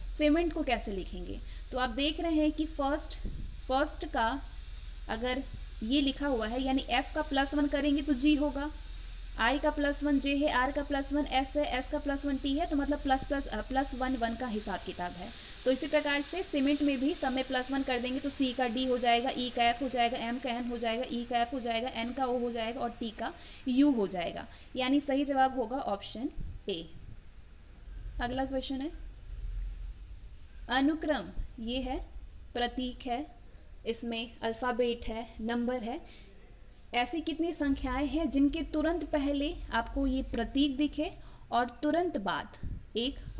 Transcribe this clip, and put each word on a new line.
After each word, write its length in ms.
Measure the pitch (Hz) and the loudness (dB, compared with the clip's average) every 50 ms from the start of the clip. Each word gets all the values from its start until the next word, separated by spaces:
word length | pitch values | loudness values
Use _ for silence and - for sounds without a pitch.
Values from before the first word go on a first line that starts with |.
| - - - - | -8 -6 0 4
cement 340 | 302 294 294 339 349 311 | 6 6 6 6 4 2
को 100 | - 330 | 0 0
कैसे 300 | 294 262 240 214 - 226 | 2 2 2 2 0 -2
लिखेंगे? 480 | 196 185 175 - 196 180 180 185 202 220 - - - - - - | -4 -4 -4 -6 -6 -8 -6 -6 -8 -8 -8 -8 -10 -10 -8 -4
तो 60 | 254 247 | -2 0
आप 120 | 254 247 | 0 0
देख 300 | 214 262 285 311 311 349 | 2 2 2 2 2 2
रहे 120 | 349 339 | 0 2
हैं 200 | 320 302 302 311 | 4 4 4 4
कि 140 | 302 302 311 | 2 2 -2
first 520 | 311 - - 277 277 294 294 - - - - - - - - - - - - - - | -2 -2 0 0 2 0 0 -2 -4 -6 -4 -4 -4 -4 -6 -6 -8 -8 -8 -2 0
first 340 | 262 269 302 294 - - 339 | 2 2 2 2 -2 -4 -6
का 340 | 302 - 247 226 226 269 277 - - - - - - - - - - - - - - | -2 0 2 2 2 0 -2 -6 -8 -10 -12 -10 -10 -10 -10 -10 -10 -10 -8 -6 -4
अगर 340 | 220 220 240 254 254 269 262 - - - - - - - | -4 0 0 0 0 0 -2 -6 -8 -10 -10 -10 -8 -6
ये 180 | 220 220 269 302 | 0 4 4 4
लिखा 260 | 277 277 269 - 285 | 4 4 2 0 0
हुआ 200 | 285 254 220 208 | 0 2 2 0
है, 160 | 220 247 262 | 0 0 0
यानी 220 | 262 262 262 262 - - | 0 2 2 0 2 2
F 240 | - 247 - - - | 2 2 2 0 -2
का 80 | 311 | -2
प्लस 320 | 302 - 277 269 285 277 294 | -2 2 2 2 2 2 2
वन 120 | 294 294 | 2 2
करेंगे 360 | 277 302 285 285 294 285 302 | 2 2 2 4 4 4 4
तो 100 | 277 302 277 | 2 2 2
जी 200 | 240 269 302 302 | 4 6 6 6
होगा, 360 | 262 302 285 269 277 285 302 - - - - - - - - - - - - - - | 6 4 2 0 -2 -4 -4 -6 -8 -10 -10 -10 -10 -10 -10 -10 -10 -10 -6 0 2
आई 200 | 220 240 277 285 | 4 4 4 4
का 120 | 302 302 | 2 2
plus 320 | 302 294 285 285 285 285 285 | 2 2 2 2 2 2 2
one 140 | 294 285 262 | 2 4 4
J 160 | 262 277 285 | 4 4 4
है, 140 | 277 294 302 | 4 4 4
आर 200 | - 247 254 277 | 4 4 2 2
का 100 | 277 294 | 0 -2
प्लस 300 | 285 - 285 269 277 - | -2 0 0 -2 0 0
वन 140 | 277 294 285 | 0 0 2
एस 300 | - - 254 277 - - | 2 2 2 2 2 0
है, 80 | 294 294 - - 254 | 0 2 2 2 0
एस 100 | 262 - | 0 -2
का 100 | 302 294 | -4 -2
plus 280 | 294 285 277 277 285 | -2 -2 -2 -2 0
one 120 | 285 269 269 | -2 -2 0
T 140 | - 277 277 302 | 0 0 0 0
है, 80 | 349 | 0
तो 100 | 339 311 | 0 0
मतलब 260 | 277 277 277 294 294 | 0 2 2 0 0
plus, 220 | - 277 262 269 - | 2 2 2 2 2
plus, 220 | - 285 277 269 | 0 -2 -2 -2
अ, 140 | - - 214 | -2 -4 -4
प्लस 320 | - - 262 269 277 - 262 | -4 -2 0 0 0 0 -2
वन 220 | 240 262 262 262 | -2 0 0 0
वन 200 | 226 233 226 233 | 0 0 0 -2
का 100 | - 254 | -2 -4
हिसाब 340 | 240 208 214 - 214 180 175 | -2 -2 -2 -2 -2 -4 -4
किताब 320 | - 185 175 - 180 175 | -4 -6 -6 -4 -4 -6
है। 180 | 180 180 185 226 - - - - - - - | -6 -6 -8 -8 -10 -10 -10 -10 -10 0 2
तो 60 | 254 | 2
इसी 160 | 262 - 320 | 4 4 2
प्रकार 360 | 277 302 294 294 294 285 285 | 2 2 2 4 4 2 2
से 200 | 277 - 330 359 | 0 0 -2 -4
cement 400 | 370 - - 285 262 285 294 285 | -2 0 2 4 4 4 4 4
में 160 | 294 285 269 240 | 4 2 2 2
भी 140 | 262 302 349 | 2 0 0
सब 180 | - 294 262 | 0 0 0
में 120 | 247 262 262 | 2 0 2
प्लस 260 | - 262 254 254 - | 2 2 0 2 2
वन 120 | 269 269 | 0 0
कर 180 | 269 262 254 240 | 0 0 0 0
देंगे 200 | 247 254 254 277 | 0 0 -2 -2
तो 100 | - 285 | -2 -2
सी 220 | - - 269 254 | 0 2 2 2
का 160 | 240 262 254 240 | 2 2 0 2
D 180 | 220 262 262 | 2 2 2
हो 120 | 254 247 233 | 2 2 4
जाएगा, 320 | 240 240 233 233 247 262 | 6 6 6 6 4 2
ई 200 | - 240 247 247 | 0 0 0 0
का 140 | - 240 233 | 2 4 4
एफ 180 | 233 240 - | 4 4 4
हो 60 | 277 247 | 0 0
जाएगा, 300 | 254 247 233 233 254 - | 2 4 4 4 2 0
एम 200 | 226 233 240 269 | -2 -2 -2 -2
का 120 | - 254 | -2 -2
एन 180 | 233 240 247 240 | -2 -2 -2 -4
हो 100 | 240 226 | -2 -2
जाएगा, 260 | 240 226 226 240 254 - | 0 0 0 0 -2 -2
ई 140 | 233 240 240 | -2 -4 -2
का 180 | - 247 233 | 0 2 2
F 120 | 233 - 285 | 2 0 -2
हो 60 | 254 | -2
जाएगा, 280 | 226 240 226 226 240 262 | 0 0 0 0 0 -2
एन 240 | - 226 233 240 | -2 -2 -2 -2
का 140 | 240 277 262 | -2 0 0
ओ 120 | 247 247 247 | 2 2 2
हो 120 | 240 240 | 0 0
जाएगा 300 | 233 233 220 226 240 - | 0 0 -2 -2 -2 -2
और 100 | 240 233 | -4 -4
टी 200 | 233 - 240 220 | -4 -4 -6 -6
का 240 | - - 226 294 349 - - - - - - 262 | -4 -6 -6 -6 -6 -10 -12 -14 -14 -6 -2 2
यू 220 | 247 262 285 294 | 6 8 8 8
हो 160 | 254 220 196 | 6 6 2
जाएगा। 400 | 175 185 175 170 - - - - - - - - - - | 2 0 -2 -2 -2 -4 -6 -8 -10 -12 -16 -14 -6 0
यानी 240 | 254 254 254 277 294 | 2 4 4 4 4
सही 240 | - 277 262 277 285 | 4 2 2 2 2
जवाब 320 | 269 277 262 262 262 254 | 2 4 4 4 4 4
होगा 220 | 262 233 220 254 285 | 0 -2 0 -2 -2
option 520 | - 202 202 202 - - - 214 262 311 - - - - - - - 208 | -2 -2 -2 -4 -4 -6 -6 -6 -6 -4 -4 -4 -6 -6 -6 -6 -4 -4
ए। 220 | 190 165 170 - - - - - - - - - - - - - - - - - - - - - - - - - - - | -4 -4 -4 -8 -12 -14 -14 -14 -14 -16 -16 -16 -18 -18 -18 -18 -18 -20 -18 -18 -18 -16 -14 -12 -12 -10 -10 -6 -4 -2
अगला 240 | 247 240 254 262 269 | -2 0 0 0 0
question 360 | 262 269 262 262 - 269 254 | 0 0 -2 -2 -2 -2 -2
है 120 | 277 339 - - - - - - - - - - - - - - - - - - - - - - - - - - - - - - - - - - - - | -4 -4 -6 -8 -12 -12 -14 -14 -12 -12 -8 -6 -6 -4 -4 -4 -4 -6 -6 -8 -8 -10 -10 -12 -14 -14 -14 -14 -14 -16 -16 -16 -16 -16 -14 -12 -4 2
अनुक्रम, 640 | 240 269 269 302 320 320 - 311 285 226 170 185 - - - - - - 220 | 4 4 6 4 4 2 0 0 0 0 -2 -4 -4 -6 -6 -6 -6 -8 -6
ये 160 | 233 247 262 | -4 -2 -2
है, 200 | 254 254 269 349 - - - - - - - - - - - | -2 -2 -4 -4 -6 -8 -12 -12 -14 -14 -14 -16 -12 -8 0
प्रतीक 520 | 240 240 240 - 262 254 247 247 - - | 2 2 2 2 0 -4 -4 -4 -6 -4
है, 360 | 247 233 262 302 - - - - - - - - - - - - | -4 -2 -4 -4 -6 -12 -16 -18 -18 -18 -18 -18 -18 -16 -8 -6
इसमें 500 | 220 233 - 240 233 226 226 233 233 - - | -4 -4 -4 -4 -2 -2 -2 -4 -4 -6 -4
अल्फ़ाबेट 680 | - 226 226 - 254 247 233 233 247 240 233 233 - | -4 -4 -2 0 -2 0 2 2 2 2 0 -2 -4
है, 200 | 233 220 226 240 - - - | -4 -4 -4 -6 -8 -8 -6
नंबर 420 | 220 226 240 240 240 240 254 247 | -2 -2 0 0 0 0 0 -2
है, 180 | 208 233 269 349 - - - - - - - - - - - - - - - - - - - | -2 -4 -4 -6 -8 -12 -16 -18 -18 -18 -18 -18 -18 -18 -18 -20 -20 -20 -20 -18 -8 0 2
ऐसी 260 | 240 240 247 339 320 | 2 2 2 0 -2
कितनी 320 | 294 330 302 320 339 349 302 | -2 -2 -2 0 -2 -2 0
संख्याएं 520 | - 294 277 277 - - 262 247 262 294 | 0 0 0 0 0 0 -2 0 0 0
हैं 240 | 262 262 320 330 233 | 0 0 0 0 2
जिनके 320 | 277 277 285 285 285 330 | 4 4 4 4 4 0
तुरंत 420 | 294 - 311 302 302 330 349 320 302 | -2 -2 0 2 2 2 2 0 0
पहले 500 | - 311 294 269 285 285 277 247 - 359 - - - | 0 0 0 2 2 0 0 0 -2 -4 -6 -6 -2
आपको 360 | - 226 233 - - 277 277 | -2 -2 -2 -2 0 0 2
ये 160 | 262 262 262 | 2 2 0
प्रतीक 540 | 269 - - 233 226 - - 269 294 285 254 | -2 -2 -2 -2 -2 0 4 4 4 4 4
दिखे 340 | 269 302 285 - 294 311 392 - - - - - - - - | 2 0 0 2 0 -2 -2 -4 -8 -14 -16 -16 -16 -4 0
और 180 | 226 233 247 240 - - | 2 2 2 2 -2 -2
तुरंत 360 | 302 302 302 339 370 330 302 233 | 0 2 4 4 2 2 0 0
बाद 400 | 190 180 160 143 - - - - - - - - - - - | 0 0 0 0 -2 -6 -8 -8 -6 -6 -6 -8 -10 -2 0
एक 220 | 214 240 277 - - - - - - | 2 2 2 0 -4 -8 -6 -2 -2